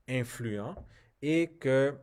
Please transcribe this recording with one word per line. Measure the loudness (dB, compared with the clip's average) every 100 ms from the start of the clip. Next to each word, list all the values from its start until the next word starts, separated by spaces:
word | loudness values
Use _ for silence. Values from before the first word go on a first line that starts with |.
| -4
influents | -4 -4 -6 -6 -4 -6 -10 -16 -20 _ _
et | 0 2 0 -2
qu'il | 2 4 4 0